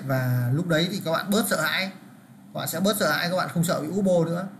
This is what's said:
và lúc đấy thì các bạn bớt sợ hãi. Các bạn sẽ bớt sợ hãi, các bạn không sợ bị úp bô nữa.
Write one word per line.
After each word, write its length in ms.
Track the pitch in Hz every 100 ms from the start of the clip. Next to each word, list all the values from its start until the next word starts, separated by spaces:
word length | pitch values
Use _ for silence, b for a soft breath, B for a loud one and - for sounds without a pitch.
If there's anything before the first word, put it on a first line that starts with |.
| 135
và 440 | 131 127 123 120
lúc 120 | 139 175
đấy 220 | 156 180
thì 100 | 196
các 80 | 160
bạn 180 | 160 -
bớt 160 | 202 233
sợ 120 | 156
hãi. 260 | 156 160 190 - - - - - -
Các 60 | 151
bạn 80 | -
sẽ 120 | 160
bớt 160 | 190 208
sợ 160 | 170
hãi, 180 | 151 170
các 60 | 180
bạn 120 | -
không 160 | 175
sợ 160 | 165 139
bị 60 | 151
úp 160 | 185
bô 200 | 190 180
nữa. 240 | 160 170 196 -